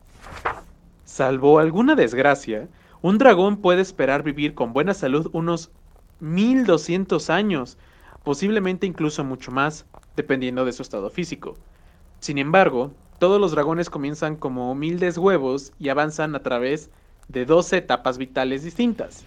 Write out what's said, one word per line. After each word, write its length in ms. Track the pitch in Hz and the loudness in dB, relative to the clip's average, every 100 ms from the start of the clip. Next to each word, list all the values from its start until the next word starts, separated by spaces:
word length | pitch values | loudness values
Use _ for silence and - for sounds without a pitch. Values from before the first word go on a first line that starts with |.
| - - - - - - - - - - | -20 -20 -20 -10 -8 -8 -12 -20 -20 -20
Salvo 560 | - - 131 135 143 156 | -14 -2 0 2 6 6
alguna 360 | 160 165 254 294 | 6 2 2 4
desgracia, 760 | 123 120 139 139 - 107 143 - - - | 4 4 2 2 -2 -8 -10 -18 -20 -4
un 140 | 170 208 | 0 6
dragón 400 | 254 185 196 208 | 6 6 4 2
puede 240 | 185 180 | 2 2
esperar 400 | 185 - 135 143 | 0 0 0 0
vivir 320 | 151 143 147 | -2 -4 -4
con 200 | 156 120 | -2 -2
buena 200 | 117 175 | 0 0
salud 380 | 202 135 143 160 | -2 -2 -2 -2
unos 380 | 165 165 170 - - - - - - | -4 -4 -4 -8 -20 -20 -20 -20 -14
mil 480 | 156 175 226 262 226 | -4 0 2 2 4
doscientos 640 | 160 - 175 185 170 - | 2 0 -4 -2 -2 0
años, 480 | 165 214 160 123 - - - - - | 0 0 -2 -4 -12 -20 -20 -20 -12
posiblemente 640 | - 143 196 220 185 185 196 | -6 -2 0 0 -2 -2 -4
incluso 380 | 165 156 151 | -4 -4 -4
mucho 280 | 139 127 - | -6 -8 -6
más, 360 | 127 147 156 - - - - | -2 -2 -4 -14 -20 -10 -8
dependiendo 500 | 147 135 127 127 127 | -2 -2 -2 -2 -2
de 60 | |
su 120 | 120 | -4
estado 260 | 131 107 95 | -8 -8 -8
físico. 460 | - 170 - - - - - - _ - - | -6 -8 -8 -14 -16 -20 -20 -20 _ -20 -16
Sin 180 | - 147 | -8 -4
embargo, 540 | 139 185 180 131 139 - - - | 2 4 4 2 -4 -8 -20 0
todos 240 | 175 202 | 2 4
los 120 | 196 | 2
dragones 360 | 151 147 165 170 | 0 0 -2 -4
comienzan 460 | 156 139 151 160 156 | -6 -8 -4 -6 -6
como 360 | 143 127 123 | -6 -6 -6
humildes 460 | 135 156 175 180 170 | -4 -4 -2 -2 0
huevos 560 | 190 180 135 135 139 - | 2 2 0 -4 -6 -8
y 100 | 139 | -4
avanzan 460 | 135 156 151 156 143 | 0 -2 -2 -6 -6
a 80 | |
través 480 | 135 123 127 156 156 _ _ - - | -4 -2 -2 -4 -8 _ _ -20 -10
de 180 | 127 123 | -6 4
doce 300 | 165 165 185 | 4 4 0
etapas 420 | 175 123 131 127 | 0 -2 0 -4
vitales 440 | 131 - 131 135 | -4 -2 -2 -2
distintas. 600 | 160 160 240 208 - - | -6 -2 0 -2 -8 -12